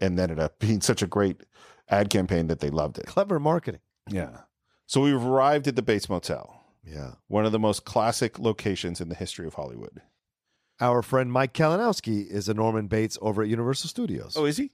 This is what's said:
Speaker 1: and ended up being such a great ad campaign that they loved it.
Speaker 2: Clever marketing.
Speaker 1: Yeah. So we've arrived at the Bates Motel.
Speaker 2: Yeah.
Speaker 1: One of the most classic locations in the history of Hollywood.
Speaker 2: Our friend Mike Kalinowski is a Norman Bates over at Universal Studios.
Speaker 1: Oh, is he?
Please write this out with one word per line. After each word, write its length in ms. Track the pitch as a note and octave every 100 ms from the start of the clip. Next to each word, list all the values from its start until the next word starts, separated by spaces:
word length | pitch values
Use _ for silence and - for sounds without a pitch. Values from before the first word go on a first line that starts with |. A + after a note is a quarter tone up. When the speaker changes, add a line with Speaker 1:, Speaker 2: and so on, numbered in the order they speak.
Speaker 1:
and 180 | F#2+ F2+
ended 220 | F2+ D#2+
up 180 | D#2 -
being 220 | A2 G#2+
such 220 | - A2+
a 40 | F#2
great 360 | G#2 G2+ - - _ - - -
ad 220 | G2+ G2+
campaign 360 | G#2 F2+ F2 E2
that 140 | D#2
they 100 | D2
loved 280 | D2+ D2+ -
it. 80 | -
Speaker 2:
Clever 320 | - G3+ E3
marketing. 420 | D3+ E3+ C3+ F2 _ _ -
Speaker 1:
Yeah. 340 | G2 D2+ - - _ _ _ -
So 160 | C3+
we've 200 | C#3+ C3+
arrived 420 | B2 C3 C3+ D3 C#3
at 80 | B2
the 60 |
Bates 260 | A2+ G#2 -
Motel. 480 | F2+ - D#2+ - - _ _
Speaker 2:
Yeah. 300 | E2 D2+ C2+ - -
Speaker 1:
One 180 | G2+
of 80 | A2
the 60 | A2
most 260 | G#2+ G2+
classic 540 | - A#2+ A2 - A#2 -
locations 640 | A2+ G#2 G#2+ F#2 F2+ E2+
in 80 | E2+
the 40 | E2+
history 300 | F#2 - E2
of 80 |
Hollywood. 460 | - C#2 A#1 G1+ - _ _ _ _ _ _ _ -
Speaker 2:
Our 220 | B2 B2
friend 280 | - C3 B2+
Mike 220 | B2+ C3+
Kalinowski 760 | - D#3 F3+ A#3+ F#3+ - G#2 G2+
is 220 | G2+ F#2+
a 60 |
Norman 320 | G#2+ A2+ A2 G2+
Bates 320 | A2 A2 -
over 220 | G#2+ G#2
at 60 | G#2+
Universal 420 | A2+ A#2+ C3+ D#3+
Studios. 440 | - A3+ D2 -
Speaker 1:
Oh, 120 | - D3
is 100 | D3+
he? 140 | G3